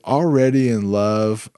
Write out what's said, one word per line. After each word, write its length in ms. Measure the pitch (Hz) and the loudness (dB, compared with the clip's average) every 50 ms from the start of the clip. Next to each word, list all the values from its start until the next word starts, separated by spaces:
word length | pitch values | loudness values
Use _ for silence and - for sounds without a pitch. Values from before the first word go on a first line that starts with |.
| - | -6
already 640 | - 123 143 170 170 147 135 131 131 131 135 131 123 | -2 -2 0 0 2 2 2 2 2 2 2 2 0
in 240 | 117 107 101 98 101 | 0 -2 -2 -2 -2
love. 580 | 104 104 107 107 107 110 107 107 107 - - _ | 0 0 0 0 0 -2 -2 -4 -6 -8 -16 _